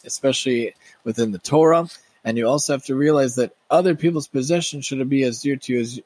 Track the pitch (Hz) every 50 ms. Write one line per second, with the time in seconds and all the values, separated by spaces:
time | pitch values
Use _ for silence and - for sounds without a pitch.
0 | - - - - - 135 123 - - 135 123 120 113 104 - _ _ - - _
1 | - 117 110 - 117 110 98 87 - - 143 156 160 160 165 170 170 170 - -
2 | _ _ _ _ - 113 113 117 117 117 139 147 - - 143 135 - - 135 131
3 | 147 151 151 143 135 123 120 127 120 104 - _ _ - 143 170 180 190 165 147
4 | 160 170 175 151 139 - - 135 127 143 170 175 160 - - 143 127 - 143 131
5 | 131 127 139 135 131 123 117 - - 139 139 131 - - 123 120 117 117 123 -
6 | -